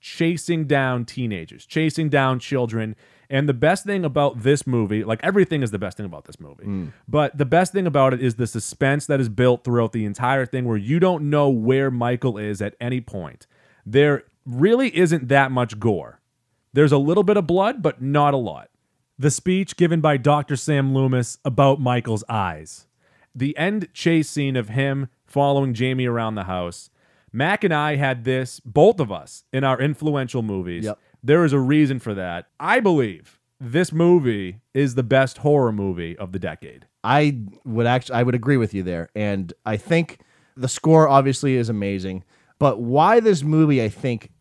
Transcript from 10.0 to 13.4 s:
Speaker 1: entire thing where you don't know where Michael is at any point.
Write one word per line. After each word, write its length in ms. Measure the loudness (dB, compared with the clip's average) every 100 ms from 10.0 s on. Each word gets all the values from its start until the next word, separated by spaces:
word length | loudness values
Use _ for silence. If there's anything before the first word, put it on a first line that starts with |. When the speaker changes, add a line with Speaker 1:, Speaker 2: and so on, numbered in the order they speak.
Speaker 1:
entire 420 | -6 -4 -2 -2 -2
thing 180 | -4
where 120 | -2 -2
you 240 | 0 2
don't 280 | 2 2 0
know 200 | 2 2
where 400 | 2 2 2 0
Michael 480 | -2 -2 0 -2 -4
is 240 | -6 -6
at 140 | -6 -6
any 200 | -6 -6
point. 480 | -6 -12 -12 -16